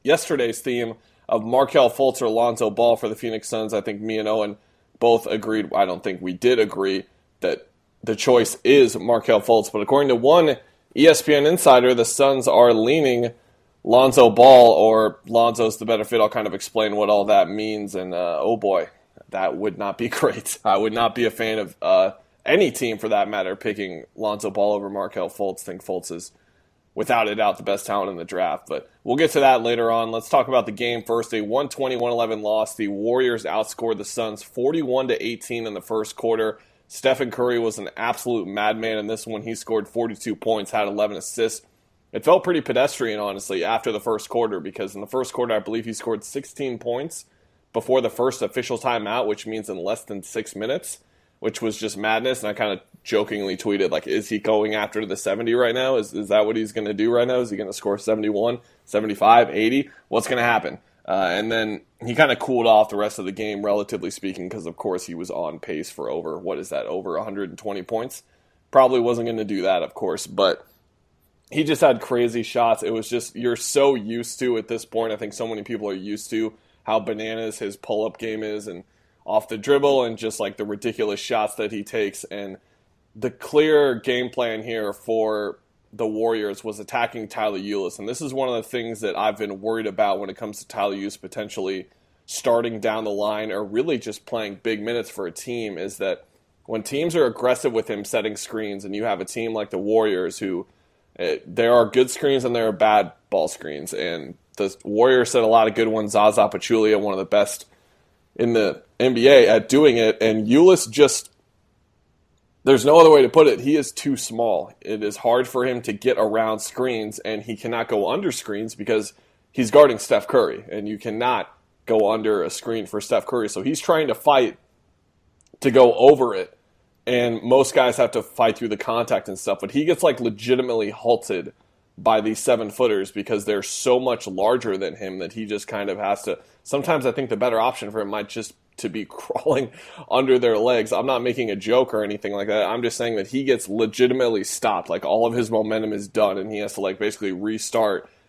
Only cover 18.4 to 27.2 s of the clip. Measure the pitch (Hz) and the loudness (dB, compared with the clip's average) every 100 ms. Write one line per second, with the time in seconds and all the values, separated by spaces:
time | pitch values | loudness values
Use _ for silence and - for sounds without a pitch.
18.4 | 82 113 104 95 76 _ _ _ - 98 | -2 0 0 0 -2 _ _ _ -12 -4
19.4 | 95 73 104 92 101 98 117 - 135 - | -4 -2 -6 -4 -8 -6 -6 0 -2 -2
20.4 | - - 110 98 110 110 117 120 117 - | -8 -6 0 0 0 0 -2 0 -2 -2
21.4 | 113 110 92 - - 95 95 - _ _ | -4 -4 -6 -6 2 4 2 0 _ _
22.4 | - 180 175 - 123 107 113 104 98 104 | 0 2 2 -2 -6 -4 -2 -2 -2 -4
23.4 | 92 101 113 104 95 82 60 - 107 104 | -6 -6 -8 -8 -8 -12 -16 -8 -6 -4
24.4 | 104 95 104 104 101 98 92 - 87 - | -6 0 0 0 -4 -6 -6 -6 -8 -6
25.4 | 101 - - 90 - 92 - 85 - _ | -8 -8 -12 -14 -8 -8 -8 -12 -14 _
26.4 | _ _ _ _ _ - 110 120 | _ _ _ _ _ -8 -2 0